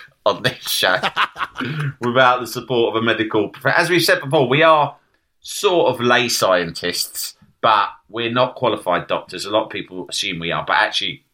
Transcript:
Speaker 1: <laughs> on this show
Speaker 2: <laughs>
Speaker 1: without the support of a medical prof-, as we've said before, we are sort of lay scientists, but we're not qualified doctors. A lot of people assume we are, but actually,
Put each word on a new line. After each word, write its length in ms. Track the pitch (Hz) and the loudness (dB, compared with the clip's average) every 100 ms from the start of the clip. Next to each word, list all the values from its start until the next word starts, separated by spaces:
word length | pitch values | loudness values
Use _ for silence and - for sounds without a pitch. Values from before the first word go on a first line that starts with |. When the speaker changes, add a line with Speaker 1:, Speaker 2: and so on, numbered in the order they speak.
| - | -14
Speaker 1:
<laughs> 160 | _ 104 | _ -2
on 160 | 92 | 0
this 260 | 104 - - | -4 -6 -6
show 280 | - 196 - - - - - 175 | 0 2 2 -2 -2 -4 -4 -10
Speaker 2:
<laughs> 500 | - 120 151 143 - | -8 -8 -4 -6 -4
Speaker 1:
without 400 | 120 120 127 127 | -2 4 4 4
the 60 | 117 | -2
support 480 | 127 - 123 110 110 | -10 -2 2 2 2
of 60 | |
a 20 | |
medical 440 | 113 110 110 110 101 | 0 0 0 0 -2
prof-, 260 | - 139 120 | -2 0 0
as 140 | 165 | 2
we've 120 | 175 | 2
said 180 | 170 180 | 2 0
before, 280 | 139 156 123 | 0 0 2
we 140 | 143 | 4
are 340 | 160 156 143 - _ _ _ _ | 6 6 2 -4 _ _ _ _
sort 520 | - - 202 175 127 | -12 -2 2 4 2
of 60 | 113 | 2
lay 280 | 120 123 120 | 2 2 2
scientists, 1080 | - 104 90 85 80 87 85 - - - - _ _ | 0 2 2 0 -4 -6 -6 -8 -8 -12 -12 _ _
but 280 | 120 107 98 - _ | 2 2 2 -6 _
we're 220 | 107 117 | -6 -4
not 220 | 120 127 | 0 0
qualified 520 | - 120 101 90 87 82 | 0 -2 -2 -2 -2 -2
doctors. 380 | 87 - 90 | -6 -6 -12
A 60 | 95 | -2
lot 140 | 107 | -2
of 60 | 110 | -2
people 360 | 101 - 92 - | -8 -10 -12 -10
assume 300 | - 101 85 | -8 -6 -6
we 140 | 85 | -4
are, 120 | 78 76 | -4 0
but 80 | 87 | 0
actually, 480 | 107 - 101 73 _ | 0 -2 -6 -10 _